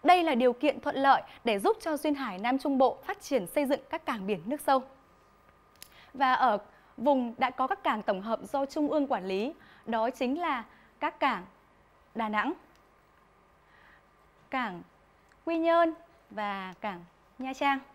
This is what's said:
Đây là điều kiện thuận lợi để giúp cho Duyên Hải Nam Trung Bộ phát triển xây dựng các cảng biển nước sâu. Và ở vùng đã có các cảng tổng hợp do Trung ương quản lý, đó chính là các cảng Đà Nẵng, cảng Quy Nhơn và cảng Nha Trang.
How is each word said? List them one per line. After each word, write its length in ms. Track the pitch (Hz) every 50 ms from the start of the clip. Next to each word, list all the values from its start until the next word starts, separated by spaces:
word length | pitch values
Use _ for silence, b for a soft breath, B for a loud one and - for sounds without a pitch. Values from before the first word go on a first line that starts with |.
| -
Đây 200 | 320 359 359 339
là 120 | 320 277
điều 180 | 233 254 247 240
kiện 260 | 240 294 302 - -
thuận 160 | - 294 -
lợi 260 | 262 269 277 254 - - B B B B
để 160 | 233 214 196
giúp 180 | 202 392 440 427
cho 160 | - 330 302
Duyên 180 | 277 - 311 294
Hải 220 | 277 269 226 185
Nam 220 | 185 208 240 262 269
Trung 180 | - 302 277
Bộ 200 | 254 269 240 - - -
phát 180 | - 403 -
triển 260 | - - 285 240 180
xây 180 | 175 - 302 285
dựng 140 | 254 285 - - -
các 160 | 320 330 -
cảng 220 | - 254 208 190
biển 140 | 196 208 165 160
nước 160 | 214 294 -
sâu. 200 | - - 269 262 262 - - _ _ _ _ _ _ _ _ _ _ _ _ _ _ _ _ B B B B B B B B
Và 200 | 254 277 254 254
ở 240 | - 262 247 208 202 - b b b b b b
vùng 360 | - 226 294 285 262 247 233 233
đã 120 | - 262 254
có 180 | 262 - 262
các 160 | 262 403 392 -
cảng 180 | 330 240 214
tổng 200 | 202 - 202 185
hợp 180 | 196 226 226 - -
do 220 | - - 277 277
Trung 220 | 277 - 311 294
ương 200 | 285 294 302 277
quản 180 | 269 262 202 180
lý, 280 | 190 190 190 214 277 339 B B B B B B
đó 240 | - 233 220 220 247
chính 300 | 254 - 269 247 277 339
là 240 | 349 320 277 247 214 b b b b b b _
các 200 | 294 320 311 -
cảng 260 | - 277 226 185 180 196 _ _ _ _ _ _ _ _ _ _ _ _ _
Đà 140 | 226 226 214
Nẵng, 240 | 214 214 202 269 370 - - _ _ _ _ _ _ _ _ _ _ _ _ _ _ _ _ _ _ _ b b b b b b b b b _ _ _ _ _ _ _ _ _
cảng 320 | - 262 247 208 180 170 175 _ _ _ _ _ _ _ _ _ _ _ _
Quy 120 | 320 330
Nhơn 360 | 330 330 330 330 339 339 330 320 - - _ _ _ _ _
và 440 | 202 208 208 202 196 196 190 185 180 _
cảng 220 | - 208 190 170 170 - _ _ _ _ _ -
Nha 140 | 254 262 269
Trang. 260 | - 294 277 269 269 262 -